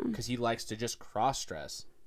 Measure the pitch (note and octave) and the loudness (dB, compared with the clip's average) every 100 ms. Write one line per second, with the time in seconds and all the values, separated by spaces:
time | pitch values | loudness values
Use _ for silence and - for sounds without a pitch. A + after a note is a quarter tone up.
0 | B3+ G#3 G#2+ B2 A#2 A2+ - G#2+ A#2 - | 0 0 0 2 2 2 -2 -2 -2 -4
1 | - G#2 B2+ C#3 - D#2+ C#2+ - - - | -4 4 4 4 -4 -6 -6 -8 -10 -14